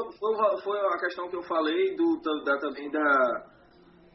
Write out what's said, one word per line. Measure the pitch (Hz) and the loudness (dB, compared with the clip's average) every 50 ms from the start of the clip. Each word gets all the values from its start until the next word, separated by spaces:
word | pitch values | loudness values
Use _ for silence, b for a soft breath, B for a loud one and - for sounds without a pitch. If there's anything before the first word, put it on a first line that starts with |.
| 226 180 - | -2 -6 -8
foi, | - 202 220 220 208 220 202 196 - - | -4 -2 -2 0 2 2 2 0 0 -2
foi | 196 202 202 | -2 -2 0
a | 196 190 175 | 0 0 0
questão | - 180 180 175 185 185 175 | 0 -2 -4 -4 -6 -8 -6
que | 185 | -6
eu | 175 170 | -6 -4
falei | - 175 160 156 156 165 180 190 190 175 | -2 0 0 2 2 2 2 2 2 2
do, | 160 165 170 160 151 | 2 2 2 2 0
da, | - 160 151 147 - 143 139 | 0 -2 -2 -2 0 0 0
também | 139 147 143 131 139 147 147 | 0 -2 -4 -6 -8 -6 -4
da, | 151 151 151 147 139 131 127 120 117 - - - - - - - _ - - - - - - - | -2 0 2 4 4 4 4 2 0 -4 -8 -14 -20 -20 -20 -20 _ -20 -20 -20 -20 -20 -20 -20